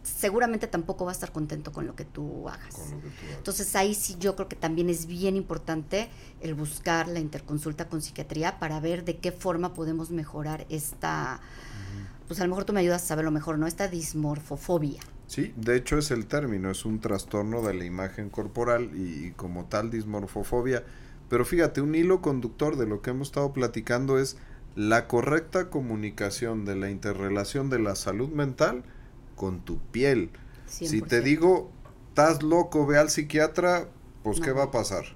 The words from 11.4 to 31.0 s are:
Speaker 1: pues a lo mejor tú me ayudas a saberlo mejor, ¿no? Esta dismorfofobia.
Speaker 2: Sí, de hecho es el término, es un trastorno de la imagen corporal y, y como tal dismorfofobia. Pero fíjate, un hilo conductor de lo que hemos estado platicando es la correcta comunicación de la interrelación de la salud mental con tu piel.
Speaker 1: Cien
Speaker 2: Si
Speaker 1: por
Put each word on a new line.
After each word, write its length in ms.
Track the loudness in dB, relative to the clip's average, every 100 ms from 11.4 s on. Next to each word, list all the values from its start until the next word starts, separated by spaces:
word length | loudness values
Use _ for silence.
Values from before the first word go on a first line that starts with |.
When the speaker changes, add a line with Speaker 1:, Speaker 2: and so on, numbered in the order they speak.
| -12 -14 -12 -12 -10 -10 -10 -12 -10
Speaker 1:
pues 120 | -2
a 40 |
lo 60 | 0
mejor 160 | 0 0
tú 80 |
me 80 | 4
ayudas 200 | 4 4
a 40 | 2
saberlo 240 | 0 2
mejor, 260 | 0 0 0
¿no? 80 | 0
Esta 220 | 0 -4
dismorfofobia. 1120 | -2 -4 -2 -2 -2 -6 -10 0 2 2 -4 -12 -16 -8
Speaker 2:
Sí, 280 | -4 -4 -2
de 220 | 2 2
hecho 200 | 4 2
es 140 | 2
el 140 | -2 0
término, 420 | -2 0 0 0
es 140 | -2
un 160 | -2 -2
trastorno 640 | 0 -2 0 -2 0 0
de 120 | 0
la 120 | 0 -4
imagen 440 | -4 -4 -6 -8
corporal 640 | -6 -4 0 2 2 2
y, 340 | -4 -4 -4 -8
y 40 |
como 340 | -8 -8 -6 -2
tal 240 | -2 0
dismorfofobia. 920 | -4 -4 -4 -4 -6 0 0 2 0 -2 -16 -18 -18 0
Pero 160 | 2 4
fíjate, 340 | 4 4 4
un 160 | 2 4
hilo 260 | 6 4
conductor 540 | 4 0 -2 0 0 2
de 100 | 0
lo 140 | 0
que 100 | -2
hemos 180 | -4 -4
estado 240 | 0 0
platicando 680 | 2 0 0 0 0 4 4
es 160 | 2 -4 -16 -16 -12 0
la 320 | 4 4 6
correcta 640 | 2 4 2 2 -2 0
comunicación 960 | -2 -2 -2 -4 -2 -2 0 -2 -2 -2
de 100 | -2
la 140 | -2
interrelación 800 | -2 -2 -2 0 0 0 0 0
de 100 | 2
la 160 | 2 0
salud 340 | -2 -2 -2
mental 540 | 0 -2 2 2 2 -8 -16 -18 -18 -18 -4
con 260 | -4 -4
tu 180 | -4 -4
piel. 500 | -2 2 4 4 2 -6 -16 -16 -14
Speaker 1:
Cien 240 | -8 0
Speaker 2:
Si 80 |
Speaker 1:
por 80 | 0